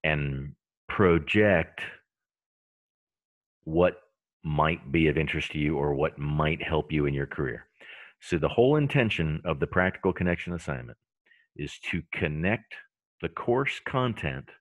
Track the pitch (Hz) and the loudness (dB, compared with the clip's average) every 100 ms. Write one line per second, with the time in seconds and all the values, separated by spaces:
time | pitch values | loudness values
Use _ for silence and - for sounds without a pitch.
0 | 78 78 71 67 69 - _ _ - - | 0 0 -2 -4 -8 -14 _ _ -8 4
1 | 92 82 76 107 104 87 80 - - - | 6 6 4 4 4 4 0 -10 -14 -14
2 | _ _ _ _ _ _ _ _ _ _ | _ _ _ _ _ _ _ _ _ _
3 | _ _ _ _ _ _ 80 80 90 - | _ _ _ _ _ _ -4 2 2 2
4 | _ _ _ _ 80 76 78 80 67 82 | _ _ _ _ -2 2 2 0 0 4
5 | 80 73 73 80 - 76 73 69 73 69 | 4 4 -2 -4 -6 -2 -2 0 0 0
6 | 73 - 73 76 78 82 - 80 - 78 | -2 -2 -2 0 0 -2 -2 -2 0 0
7 | 71 69 69 - 67 57 - _ - - | 0 -2 -4 -4 -6 -6 -16 _ -20 -20
8 | - _ - 85 78 - 123 151 143 147 | -20 _ -4 -2 0 4 4 4 2 2
9 | 113 - 80 76 85 73 - 92 92 - | 2 0 -2 -2 -4 -2 0 2 0 0
10 | 92 - 87 85 - 87 80 67 60 - | -2 0 0 -2 -4 -8 -6 -8 -10 -20
11 | _ _ _ _ _ - 71 - - 87 | _ _ _ _ _ -10 -10 -8 -6 -6
12 | - - 85 76 90 117 _ - - _ | -6 -2 -2 0 0 -2 _ -20 -20 _
13 | _ _ 82 - - 123 139 - - 131 | _ _ -10 -6 0 0 0 -6 -4 -2
14 | 123 113 76 67 - - | -2 -2 -6 -6 -12 -20